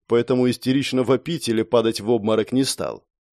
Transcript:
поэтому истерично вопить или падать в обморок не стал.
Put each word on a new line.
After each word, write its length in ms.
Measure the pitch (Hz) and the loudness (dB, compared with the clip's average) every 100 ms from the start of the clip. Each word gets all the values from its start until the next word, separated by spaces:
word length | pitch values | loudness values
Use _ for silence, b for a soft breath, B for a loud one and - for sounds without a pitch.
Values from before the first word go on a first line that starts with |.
| - | -2
поэтому 420 | 120 117 127 123 | 0 2 2 2
истерично 540 | 117 131 135 131 131 | 0 0 0 0 0
вопить 440 | 117 127 - 165 - | 2 0 -2 -6 -2
или 140 | 110 | -2
падать 400 | 107 120 110 110 | 2 2 2 -2
в 80 | 101 | 0
обморок 420 | 120 104 110 104 | 0 0 0 0
не 120 | 127 | -2
стал. 420 | 135 - 76 53 _ _ _ | -2 -4 -8 -10 _ _ _